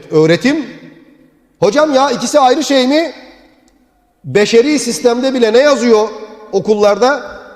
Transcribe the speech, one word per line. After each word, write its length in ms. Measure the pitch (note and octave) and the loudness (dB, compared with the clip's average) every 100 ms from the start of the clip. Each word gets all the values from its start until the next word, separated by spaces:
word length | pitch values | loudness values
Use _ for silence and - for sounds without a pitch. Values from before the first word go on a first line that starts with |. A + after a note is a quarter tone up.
| - | -2
öğretim. 540 | D#3 D#3 E3+ B3+ D#4 A#3 - - - - _ _ _ _ _ | 0 2 2 0 -2 -6 -16 -20 -20 -20 _ _ _ _ _
Hocam 340 | F#3+ B3+ D#4 | 0 0 0
ya 180 | C4 C#4 | 0 0
ikisi 280 | A#3 A#3+ D4 | -2 -2 2
ayrı 240 | B3+ C4+ | 2 2
şey 240 | C4+ C4+ B3+ | 0 0 2
mi? 240 | D4+ D#4+ - - - _ _ _ _ _ _ _ _ | 0 -2 -8 -20 -20 _ _ _ _ _ _ _ _
Beşeri 560 | C3+ G3 G#3 A#3 C#4+ D4 | -4 -2 2 2 2 0
sistemde 540 | A#3 - A#3+ A#3+ C4 | -4 -2 -2 0 -2
bile 200 | B3+ A3 | 0 2
ne 40 | A#3 | 2
yazıyor 520 | D4 C4 A#3+ G#3+ G#3+ - - - - | 2 2 2 2 0 -8 -18 -20 -6
okullarda? 920 | F#3+ G#3 G#3 G#3 G3+ B3+ D4 - - - | -4 -2 0 0 2 0 0 -8 -18 -20